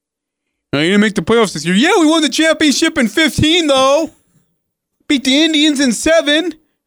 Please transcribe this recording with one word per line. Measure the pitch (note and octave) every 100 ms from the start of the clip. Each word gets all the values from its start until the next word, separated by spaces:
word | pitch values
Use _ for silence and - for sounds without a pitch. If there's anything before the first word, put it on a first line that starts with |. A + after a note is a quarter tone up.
| _ _ _ _ _ _ _
"No, | C#3
you | D#3+
didn't | G3+
make | G#3+
the | F#3+
playoffs | E3+ A#3 G#3+
this | D3+ D3+
year." | F#3+
Yeah, | D#4 G4
we | D4+
won | E4
the | D4+
championship | - D#4+ D#4 D#4 - E4 D#4+
in | A3+
fifteen, | - D#4 - D4+ F4 D#4
though. | C4+ C4+ C#4+ D#4+ - _ _ _ _ _ _ _ _ -
Beat | C#4+ B3+
the | C4+
Indians | E4 D#4 D#4 C#4
in | C#4
seven. | G#3 D#4 E4 C#4+ D4+ F4 - _ _